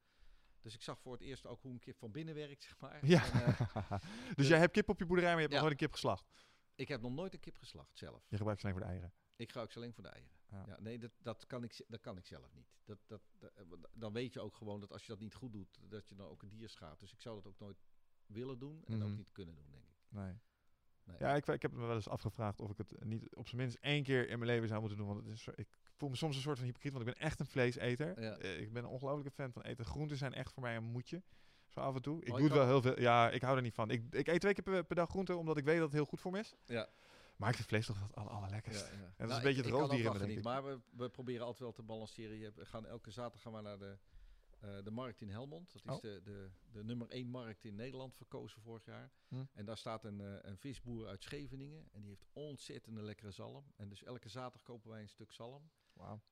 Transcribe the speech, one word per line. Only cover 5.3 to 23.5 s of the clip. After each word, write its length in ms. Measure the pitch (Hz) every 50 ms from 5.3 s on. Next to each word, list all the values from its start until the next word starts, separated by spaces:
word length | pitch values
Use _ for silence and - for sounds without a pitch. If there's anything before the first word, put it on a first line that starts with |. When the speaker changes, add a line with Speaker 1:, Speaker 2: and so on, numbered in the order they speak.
| 170
Speaker 2:
maar 80 | 165
je 60 | 156 143
hebt 60 | 143 143
Speaker 1:
Ja. 0 |
Speaker 2:
nog 80 | 147 156
nooit 120 | 147 135
een 60 | 156 139
kip 60 | -
geslacht? 380 | - - 127 98 - - _ - - - - - _ _ _ _
Speaker 1:
Ik 120 | - 135 131
heb 140 | 147 117
nog 100 | 113 123 123
nooit 200 | 147 185 190 -
een 60 | -
kip 180 | - - 113 -
geslacht 400 | - - - 78 67 - _ -
zelf. 280 | - 76 60 - - _
Speaker 2:
Je 60 | 104 101
gebruikt 240 | 104 107 104 -
ze 60 | - 101
alleen 100 | 92 95
voor 80 | - 92
de 40 | 90
eieren? 200 | 92 87 90 - _ _ _ _
Speaker 1:
Ik 120 | - 117 -
gebruik 240 | - 127 113 104
ze 60 | - 113
alleen 160 | 120 120 110
voor 100 | - 95
de 60 | -
eieren. 260 | - - 131 - - - - -
Speaker 2:
Ja. 120 | 101 98 98 101
Speaker 1:
Ja, 120 | 92 -
nee, 160 | 101 110 120 120
dat, 120 | 117 113 - _
dat 280 | 98 117 107 - -
kan 180 | - 135 123 120
ik 100 | 110 -
ze-, 120 | - - -
dat 140 | 113 107
kan 160 | - 123 104 90
ik 80 | 90
zelf 280 | - - - 131 - -
niet. 220 | - 123 - - - -
Dat, 120 | - 104 98 - -
dat, 140 | 110 98 - - - -
dat, 160 | - - - 104 101 82 87 85 78 - -
dan 200 | 113 113 107 104
weet 200 | 120 131 120 -
je 60 | 120
ook 160 | 98 107 -
gewoon 240 | - 113 104 101 104
dat 120 | 101 98
als 100 | 73 104
je 60 | - -
dat 120 | 113 95
niet 140 | 110 104 -
goed 160 | - 131 127
doet, 280 | 107 104 95 - - - - 95
dat 200 | 104 104 - -
je 60 | 101
dan 120 | 95 98 78
ook 140 | - -
een 80 | - 98
dier 200 | 104 110 113 104
schaadt. 300 | - - 90 78 76 -
Dus 140 | 104 95 -
ik 80 | -
zou 140 | - 120 110
dat 120 | 104 90 101
ook 120 | 95 -
nooit 180 | 107 101 98 - - - - - - _ - _ -
willen 340 | - 101 110 123 135 135 120
doen 240 | 131 143 156 160 -
en 120 | - 113 107
Speaker 2:
Mhm. 100 | 104 104
Speaker 1:
ook 80 | 101 107
niet 140 | 92 -
kunnen 240 | - - 95 82 82
doen, 140 | 73 73 71
denk 120 | 69 65 - -
ik. 80 | - _ _ _
Speaker 2:
Nee. 240 | - 104 98 95 90 113 - _ _ _ _ _ _ _ _ _ _ _ _
Speaker 1:
Nee. 120 | - 87 -
Speaker 2:
Ja, 160 | - 127 139
ik, 120 | 147 - -
ik 140 | 151 139
heb 100 | - 143
me 140 | - 123 117
wel 100 | 117 117
eens 140 | 113 101 -
afgevraagd 500 | - - - 110 - - 113 104 95 -
of 100 | - 101
ik 60 | 104 -
het 260 | 104 - - - -
niet 300 | 104 110 110 - - -
op 120 | - 127
zijn 140 | -